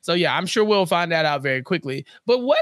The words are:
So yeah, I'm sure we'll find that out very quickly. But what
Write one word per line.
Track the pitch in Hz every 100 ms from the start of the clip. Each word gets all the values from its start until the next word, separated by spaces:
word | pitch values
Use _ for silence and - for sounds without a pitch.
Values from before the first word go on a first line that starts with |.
So | -
yeah, | 175 156 143
I'm | 180
sure | 220
we'll | 214 202 180
find | 175 170
that | 160 156
out | 143
very | 139 131
quickly. | 127 180 139 135 - - -
But | 247
what | 247 349